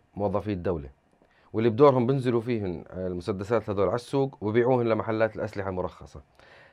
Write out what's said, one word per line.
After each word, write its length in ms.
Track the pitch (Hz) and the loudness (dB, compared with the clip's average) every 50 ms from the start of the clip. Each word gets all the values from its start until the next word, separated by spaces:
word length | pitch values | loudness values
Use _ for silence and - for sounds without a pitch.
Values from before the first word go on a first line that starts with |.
| _ _ _ | _ _ _
موظفي 380 | - 101 101 95 101 98 107 104 | -4 -2 -2 -2 -2 -2 -4 -4
الدولة، 360 | 90 82 98 90 80 69 69 - _ _ _ _ _ _ _ _ _ _ _ - | -4 -2 -2 -4 -4 -6 -10 -16 _ _ _ _ _ _ _ _ _ _ _ -2
واللي 180 | 104 110 120 | 0 2 2
بدورهم 360 | 110 110 147 147 131 131 120 | 6 6 6 8 8 6 4
بنزلوا 340 | 117 139 139 120 131 117 120 | 2 0 0 0 0 0 0
فيهن 440 | 110 120 120 113 101 92 85 76 - - | 0 -2 -2 -2 -2 -4 -6 -6 -10 -10
المسدسات 800 | - 92 92 92 90 90 87 - 107 92 101 98 120 113 104 - | -8 -6 -6 -4 -6 -4 -4 -4 -4 -4 -2 -2 0 0 0 -2
هذول 160 | 101 95 98 | 0 0 2
على 80 | 92 104 | 2 2
السوق 420 | 120 - - - 139 135 139 - - | 0 -2 -2 -2 -2 -2 -2 -4 -6
وبيعوهن 480 | - 107 107 117 120 123 131 123 120 117 | -4 0 2 4 4 4 4 2 2 2
لمحلات 480 | 110 107 104 113 110 110 113 110 110 | 0 0 0 -2 0 0 0 0 0
الأسلحة 320 | 98 - 110 104 101 95 95 | -4 -8 -6 -6 -6 -6 -4
المرخصة. 520 | 95 90 90 87 - - 73 76 - 82 - _ _ _ - - - - - - | -4 -4 -6 -6 -8 -12 -18 -18 -18 -20 -20 _ _ _ -20 -20 -20 -20 -20 -20